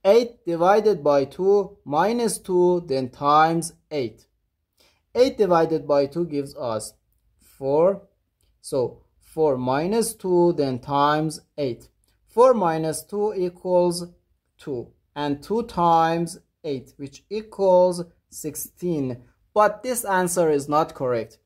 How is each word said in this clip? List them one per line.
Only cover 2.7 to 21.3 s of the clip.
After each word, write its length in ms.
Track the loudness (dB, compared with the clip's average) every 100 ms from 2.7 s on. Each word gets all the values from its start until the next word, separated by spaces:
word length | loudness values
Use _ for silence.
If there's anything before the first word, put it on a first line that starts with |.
| 2 -2
then 220 | -4 -4
times 640 | -2 2 4 4 0 -6 -14 _
eight. 360 | -8 -8 -10 _ _ _ _ _ _ _ _ _
Eight 240 | 0 0 2
divided 500 | 2 4 2 -2 0
by 180 | 0
two 200 | 0 -4
gives 300 | -4 -6 -8
us 380 | -8 -6 -6 -8 _ _ _ _ _
four. 680 | _ _ -2 2 2 0 _ _ _ _ _ _
So 420 | -6 -4 -4 -8 _ _
four 380 | _ 0 0 0
minus 560 | -2 -2 0 -2 -2
two, 400 | -6 0 2 2
then 260 | 2 -2 -4
times 640 | -2 2 2 2 -2 -8 _ -8
eight. 320 | -6 -8 -16 _ _ _ _
Four 260 | 2 4
minus 500 | 4 0 -2 -4 -6
two 300 | -10 -6 -4
equals 760 | -4 -6 -6 -2 0 0 -2 -10 _ _ _ _ _
two. 360 | -10 -10 -10 _ _
And 280 | -6 -4 -6
two 200 | -4 -6
times 760 | -4 0 2 4 2 0 -4 -8 _ _
eight, 300 | -8 -8 -10 -16
which 260 | -16 -16 _
equals 760 | -12 -12 -2 4 4 4 0 -10 _ _
sixteen. 960 | -14 -12 -12 -14 _ -4 -4 -4 -8 _ _ _
But 300 | 0 0 0
this 220 | -8 -6
answer 440 | -2 0 0 0 2
is 200 | 0 0
not 240 | -2 -2
correct 460 | -4 -4 -4 -6